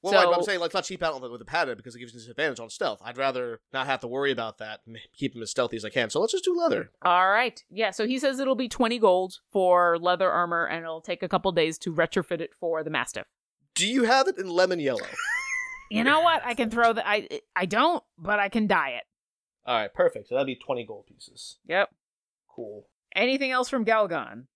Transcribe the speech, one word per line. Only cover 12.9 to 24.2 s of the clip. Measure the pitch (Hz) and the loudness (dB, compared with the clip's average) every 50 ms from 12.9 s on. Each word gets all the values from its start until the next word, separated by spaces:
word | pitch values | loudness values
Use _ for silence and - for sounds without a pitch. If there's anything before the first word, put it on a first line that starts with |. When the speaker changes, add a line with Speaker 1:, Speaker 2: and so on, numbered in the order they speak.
Speaker 2:
Mastiff. | 156 131 123 - - 92 - _ _ _ _ _ _ _ _ _ _ | -2 -2 -2 -2 -6 -12 -12 _ _ _ _ _ _ _ _ _ _
Speaker 1:
Do | - 185 | -2 -2
you | 208 240 269 240 | 0 2 2 4
have | 220 254 269 269 | 6 4 4 4
it | - - | 2 0
in | - 190 185 | -2 -6 -2
lemon | 170 180 185 185 180 170 | 2 2 4 4 2 0
yellow? | 147 135 123 104 | 0 -2 -2 -2
Speaker 2:
<laughs> | - - - - - 807 - 1047 1077 1047 1017 1017 1017 1017 988 - - - | -6 -8 -8 -8 -4 -4 -4 -4 -4 -6 -6 -6 -8 -10 -14 -16 -14 -4
You | 214 214 233 | -2 0 2
know | 269 294 311 | 4 4 4
what? | 339 339 320 294 - | 4 4 2 2 -2
I | 247 233 | -4 -2
can | 247 240 220 | -2 -2 -2
throw | 226 233 233 233 226 | 2 4 4 4 4
the, | 220 - | 2 0
I, | 202 208 214 - - - - _ _ _ | 0 0 -2 -2 -6 -12 -12 _ _ _
I | 185 190 | -6 -4
don't, | 170 202 220 277 330 349 311 _ _ _ | -2 2 2 4 4 2 0 _ _ _
but | - 160 190 208 208 | -10 -4 -2 0 0
I | 202 196 | 0 0
can | - 226 214 | 0 0 2
dye | 196 196 170 147 135 | 4 2 2 2 -2
it. | 123 113 - _ _ _ _ _ _ _ _ _ _ _ _ | -6 -8 -10 _ _ _ _ _ _ _ _ _ _ _ _
Speaker 1:
All | - 123 | 0 0
right, | 113 107 101 _ | 0 0 -2 _
perfect. | - 127 - - 110 101 _ | 2 2 2 2 -2 -10 _
So | 120 | -2
that'd | 131 139 | -2 -2
be | 135 127 | -2 -4
twenty | - - - 131 123 113 | -10 -6 -6 -4 -4 -4
gold | 107 107 101 _ | -10 -14 -18 _
pieces. | _ - _ - - _ - - - - _ _ | _ -20 _ -20 -20 _ -18 -18 -18 -20 _ _
Speaker 2:
Yep. | - 165 190 202 - _ _ _ _ _ _ _ _ _ _ _ _ _ | -2 0 0 0 0 _ _ _ _ _ _ _ _ _ _ _ _ _
Speaker 1:
Cool. | - 117 104 104 104 - _ _ _ _ _ - | -14 -14 -14 -14 -16 -18 _ _ _ _ _ -2
Speaker 2:
Anything | 185 233 247 269 269 277 262 | 0 2 2 2 0 0 0
else | 262 254 247 | 0 -2 -2
from | - - 254 214 | 0 -2 -2 2
Galgon? | 214 226 220 208 180 165 147 | 2 4 2 2 0 -2 -6